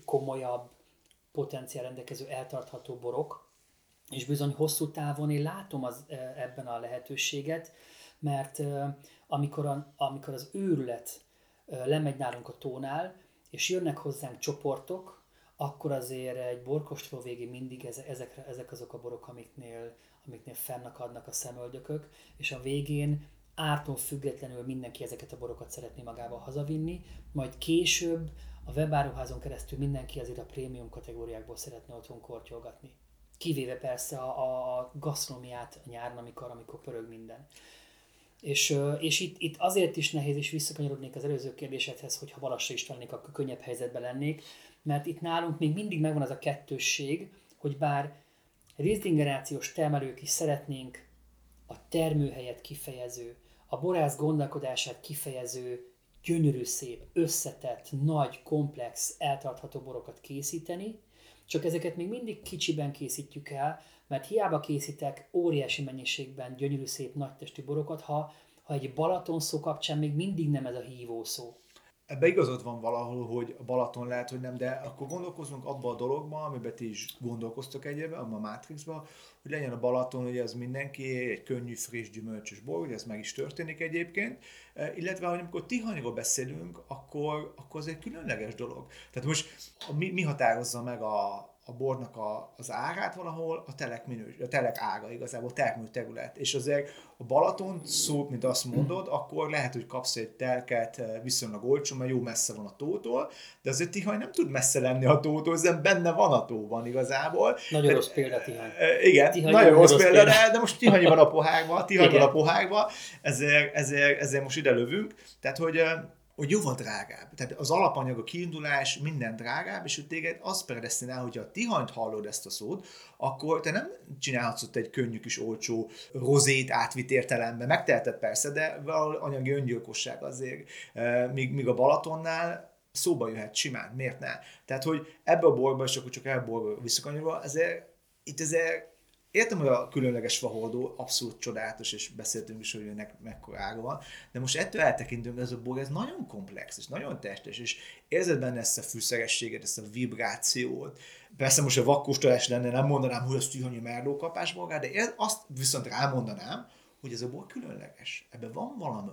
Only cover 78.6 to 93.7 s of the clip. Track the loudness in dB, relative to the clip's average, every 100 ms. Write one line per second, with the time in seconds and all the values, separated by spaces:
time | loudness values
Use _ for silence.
78.6 | -14 -16 -12 -12 -14 -20 -20 _ -10 -6
79.6 | -6 0 2 2 0 -4 -4 -4 -4 -6
80.6 | -8 -6 -8 -8 -4 -2 -2 -4 -4 -6
81.6 | -6 -10 -8 -8 -10 -10 -10 -10 -12 -16
82.6 | -8 -6 -4 -8 -8 -10 -10 -8 -8 -8
83.6 | -10 -8 -6 -4 -4 -4 -6 -8 -18 -20
84.6 | -20 -8 -8 -6 -6 -4 -4 -4 -6 -8
85.6 | -6 -6 -4 -6 -4 -4 -2 -2 -4 -8
86.6 | -12 -16 -14 -14 -10 -6 -4 -4 -8 -16
87.6 | -14 -12 -10 -10 -12 -12 -6 -6 -6 -8
88.6 | -10 -10 -16 -20 -12 -6 -2 -2 -4 -14
89.6 | -20 -16 -6 -4 -2 0 0 4 4 4
90.6 | -2 -6 -6 -6 -2 0 -2 -4 -14 _
91.6 | -16 -4 -2 -2 -6 -8 -6 -6 -10 -16
92.6 | -8 -4 -4 -2 -6 -6 -10 -8 -6 -6
93.6 | -8